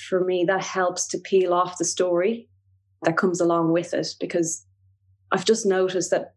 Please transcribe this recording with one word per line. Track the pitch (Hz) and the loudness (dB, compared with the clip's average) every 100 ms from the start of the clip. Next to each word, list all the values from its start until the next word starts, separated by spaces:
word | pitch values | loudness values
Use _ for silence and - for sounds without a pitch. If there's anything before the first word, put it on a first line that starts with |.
| - | -4
for | 185 | -2
me, | 185 185 170 | 0 0 0
that | 190 | 0
helps | 170 190 180 180 - | -2 -2 0 -2 -6
to | 180 | -8
peel | - 190 180 | 0 2 4
off | 175 180 - | 2 0 -2
the | |
story | 170 - 180 175 190 233 - _ _ _ _ _ | -4 0 0 2 0 -2 -8 _ _ _ _ _
that | 165 165 | -2 0
comes | 190 170 | 0 2
along | 170 170 165 | 2 2 2
with | 165 175 | 0 0
it, | - 160 - | -4 -4 -8
because | - 175 160 - - _ _ _ _ _ _ | -4 -2 -2 -4 -12 _ _ _ _ _ _
I've | 196 | -2
just | 185 220 196 | 2 2 2
noticed | 190 185 185 170 | 2 2 0 0
that | 180 - | -2 -2